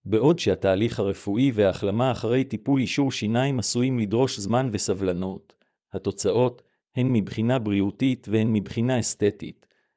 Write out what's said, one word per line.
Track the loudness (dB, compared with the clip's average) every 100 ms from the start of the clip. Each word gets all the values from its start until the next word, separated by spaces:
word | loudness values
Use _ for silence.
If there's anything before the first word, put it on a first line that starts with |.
בעוד | -2 2 4 2
שהתהליך | 0 0 2 2 0 0
הרפואי | -2 -2 -2 0 2
וההחלמה | 2 2 2 -2 0 0
אחרי | -2 0 0
טיפול | 0 -4 0 0
יישור | 0 0 0
שיניים | -2 0 0 0 -2
עשויים | -2 0 0 0
לדרוש | 0 2 0 -2
זמן | -2 0 0
וסבלנות, | -2 -2 -2 -2 -2 -6 -8 -16 _ _ _ _
התוצאות, | -6 -6 -2 0 2 0 -2 _ _ _ -2
הן | 2
מבחינה | 2 0 -2 0 0
בריאותית | 0 0 0 0 -2 -2 -2
והן | 0 2
מבחינה | 0 -2 -2 0 0
אסתטית, | -2 0 0 0 -10 -14 _ _ _